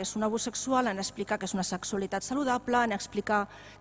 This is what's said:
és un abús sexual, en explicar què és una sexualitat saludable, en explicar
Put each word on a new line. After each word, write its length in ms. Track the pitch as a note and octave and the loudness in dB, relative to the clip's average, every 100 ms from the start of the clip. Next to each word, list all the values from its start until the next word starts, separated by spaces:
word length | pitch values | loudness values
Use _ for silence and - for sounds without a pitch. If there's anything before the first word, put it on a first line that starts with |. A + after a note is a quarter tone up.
| F#3 | -2
és 100 | G#3+ | 0
un 80 | |
abús 240 | G#3+ A3 A#3+ | 0 0 -2
sexual, 400 | - C4 B3+ A#3+ | -4 2 4 4
en 120 | G3 | 0
explicar 400 | F#3+ - - G#3 | -2 -4 -2 -2
què 100 | F#3+ | 0
és 60 | F#3+ | 0
una 100 | F3+ | 0
sexualitat 560 | F3+ - G3 G3 G3 | -2 -2 -2 -2 -2
saludable, 600 | - C4 C4 B3 E3 D#3+ A#3 | 0 0 2 0 2 2 2
en 100 | G3+ | 0
explicar 500 | - G#3 G#3 G#3 G3+ - - - | -4 -4 2 2 0 -8 -18 -4